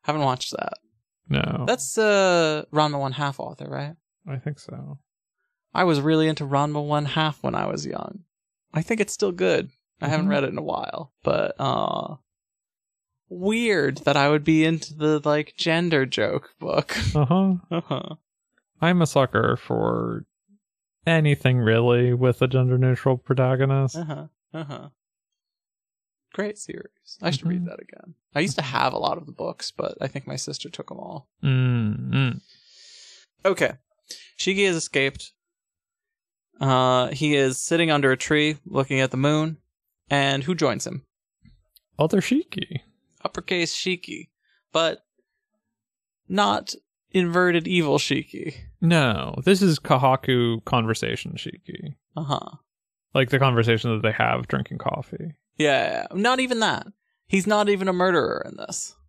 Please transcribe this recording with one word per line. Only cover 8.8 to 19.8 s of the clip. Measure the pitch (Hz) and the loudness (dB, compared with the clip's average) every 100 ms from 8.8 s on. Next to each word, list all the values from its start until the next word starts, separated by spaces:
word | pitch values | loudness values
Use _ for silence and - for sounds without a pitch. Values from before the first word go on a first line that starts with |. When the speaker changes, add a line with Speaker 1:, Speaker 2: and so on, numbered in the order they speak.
Speaker 1:
think | - 226 | -2 -2
it's | 196 | -2
still | - 202 | -2 -2
good. | 180 185 165 - _ _ _ | 0 2 2 -2 _ _ _
I | 127 | -2
haven't | 156 190 | 0 2
Speaker 2:
Mm-hmm. | |
Speaker 1:
read | 147 | 0
it | 139 | -2
in | - | -4
a | |
while, | - - - - - _ | -6 -6 -6 -10 -14 _
but, | - - - - | 0 0 0 -2
uh, | 131 57 50 - - 147 _ _ _ _ _ _ _ _ _ _ _ | -2 0 -2 -4 -8 -12 _ _ _ _ _ _ _ _ _ _ _
weird | 180 190 226 240 185 143 135 | -4 0 0 2 2 0 0
that | - 143 | 0 2
I | 143 | 4
would | 151 | 2
be | 151 160 | 4 4
into | 160 165 - | 4 0 -4
the, | 151 151 151 | -2 0 2
like, | 151 151 147 - | 2 0 -2 -4
gender | 165 165 175 151 131 | 0 0 2 2 0
joke | - 104 - - _ | 0 0 -2 -6 _
book. | 156 151 - - | -2 -2 -2 -4
<laughs> | - | 0
Speaker 2:
Uh-huh. | 156 135 180 190 180 _ | 2 2 4 2 0 _
Speaker 1:
Uh-huh. | 170 - - - 160 _ _ _ _ _ _ | -6 -4 -8 -8 -16 _ _ _ _ _ _
Speaker 2:
I'm | 165 180 | 2 4
a | 160 | 4
sucker | 143 131 104 113 120 | 4 2 2 2 0
for | - 57 | -2 0